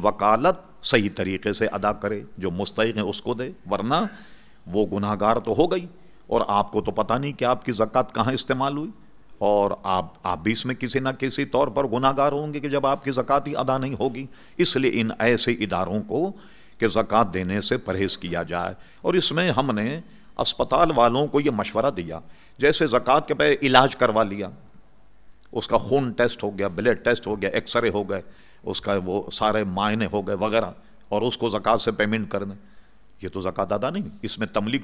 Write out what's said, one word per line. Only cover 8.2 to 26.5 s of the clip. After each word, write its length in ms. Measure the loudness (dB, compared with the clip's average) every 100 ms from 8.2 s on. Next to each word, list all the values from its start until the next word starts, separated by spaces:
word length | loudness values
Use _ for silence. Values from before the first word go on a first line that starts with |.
| 0
استعمال 440 | 0 -2 0 -2 -2
ہوئی، 140 | -8 -12 -20 -20 -18 -2
اور 320 | 2 4 2 0
آپ، 240 | -2 -2 -2 -6
آپ 160 | -6 -2
بھی 100 | -2
اس 120 | -2 -4
میں 80 |
کسی 240 | -6 -4 -2
نہ 100 | -2 -4
کسی 260 | -4 -4 -2
طور 220 | 0 2
پر 180 | 0 0
گناہ 240 | 2 2 2
گار 160 | 2
ہوں 200 | 0 -4
گے 60 | -6
کہ 80 | -4
جب 180 | 0 0
آپ 180 | 0
کی 60 | -2
زکوٰۃ 340 | -2 2 0 0
ہی 100 | -4
ادا 200 | 0 0
نہیں 160 | -2 -2
ہوگی۔ 240 | -4 -4 -12 -16 -10 -2
اس 180 | 0 2
لیے 240 | 2 2
ان 80 | 0 2
ایسے 340 | 2 2 2 0
اداروں 400 | 0 -2 -2 -4 -2
کو 220 | -2 -2 -6 -16 -20 -16 -2
کہ 60 | 0
زکوٰۃ 460 | 2 2 2 2
دینے 260 | 0 -2 -2
سے 160 | -2 -2
پرہیز 380 | -2 -2 -2 -2
کیا 240 | -6 -4
جائے۔ 320 | -4 -4 -4 -8 -16 -6
اور 120 | 0
اس 160 | 2 2
میں 180 | 2 0 0
ہم 140 | 0
نے 140 | 0 -2 -6 -12 -20 -10 -4
اسپتال 520 | -2 -2 0 2 4 6
والوں 300 | 4 4 2
کو 140 | 2
یہ 100 | 2
مشورہ 400 | 0 -2 0 0
دیا، 280 | -2 -6 -10 -12 -20 -20 0
جیسے 280 | 2 4 4
زکوٰۃ 400 | 2 4 2 2
کے 60 |
پہلے 220 | 2 2 2
علاج 340 | 6 6 6 4
کروا 260 | 2 2
لیا، 240 | 0 -2 -10 -12 -20 -20 -20 -20 -20 -20 -20 -20 -10
اس 160 | -6 0
کا 80 | 0
خون 320 | 2 0 0
ٹیسٹ 300 | 0 0 0
ہو 60 | -6